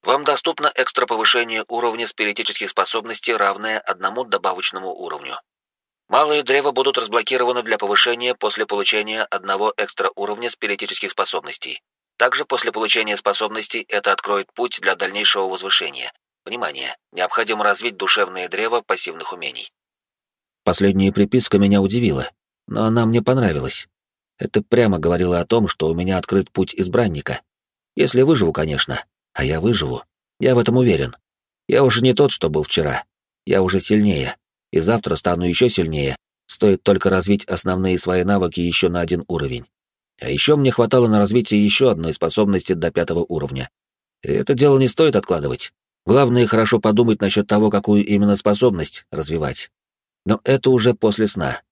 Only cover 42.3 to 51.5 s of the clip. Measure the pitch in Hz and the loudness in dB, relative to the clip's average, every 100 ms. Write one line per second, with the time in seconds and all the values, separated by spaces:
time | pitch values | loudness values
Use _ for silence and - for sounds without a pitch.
42.3 | 104 104 95 - 90 82 - 85 85 85 | 0 2 0 0 -2 -2 -2 -2 -2 -2
43.3 | 80 69 67 64 _ _ _ _ _ - | -4 -6 -8 -10 _ _ _ _ _ -4
44.3 | 147 - 131 143 139 131 - 160 - - | -2 0 4 6 6 4 4 4 4 0
45.3 | 85 73 62 - _ _ _ - 123 131 | -2 -2 -6 -8 _ _ _ 2 4 6
46.3 | 123 117 110 110 113 107 107 117 104 98 | 4 4 2 2 2 4 4 2 2 0
47.3 | 107 104 104 107 101 101 104 101 101 104 | 0 2 2 4 2 2 2 4 2 2
48.3 | 101 104 104 123 92 78 - _ 78 76 | 2 2 4 2 2 -6 -8 _ -10 -4
49.3 | 80 73 - - _ _ _ _ _ - | -4 -4 -6 -10 _ _ _ _ _ -4
50.3 | 107 - 135 135 127 113 113 113 107 107 | -2 2 2 4 4 4 4 2 2 0
51.3 | 95 69 | 0 -4